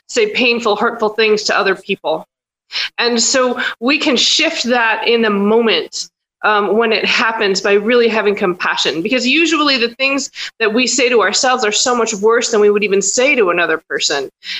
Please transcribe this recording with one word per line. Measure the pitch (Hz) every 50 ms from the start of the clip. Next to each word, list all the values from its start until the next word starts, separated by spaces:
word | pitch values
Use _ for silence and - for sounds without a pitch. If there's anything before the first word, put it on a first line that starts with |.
| - _
say | - 254 214 214 208
painful, | - 247 240 233 233 233 220 202
hurtful | - 233 233 233 - 220 208
things | 214 - 220 214 214 208 -
to | - - 185
other | 202 196 185
people. | 185 - - 196 - - 151 160 156 156 - _ _ _ _ _ _ _ _ - - - - -
And | - 226 240 240 226
so | - - - 262 254 247 240 247 - - - -
we | 226 254 302 302
can | 311 311 254
shift | 220 - - - - 302 320 320 - -
that | 233 247 247 226 226 214 214 - 226
in | 233 233 226
the | 214
moment, | 208 196 202 208 220 233 233 220 185 160 - - - - - - _ _ _ _ _ _ -
um, | 208 214 208 208 180 196
when | 226 233 226 220
it | 190 -
happens | 190 - - 240 226 226 226 220 196 196 190
by | - 208 202
really | 208 202 220 247 240 233
having | 226 208 220 202 208 202
compassion, | 202 208 180 175 - - 175 - - - 165 143 160 170
because | 214 254 247 226
usually | 247 269 320 339 311 330 294 302 285 269 247
the | 233 233 233
things | - 269 269 277 277 277 - - - - - - _
that | 226 208 208
we | 254 254
say | 214 - - 254 247
to | 247 226 185
ourselves | 190 208 - - 254 254 247 220
are | 208 208
so | - - 262 247
much | 240 226 220 226
worse | 190 202 220 226 240 233 - -
than | 208
we | 208 208
would | 208 208 202
even | 196 196 196 196
say | - - 247 247 285 294
to | 247 208 180
another | - 180 170 160 160 160 - _
person. | 147 151 - - 156 139 135 - - _ - - - -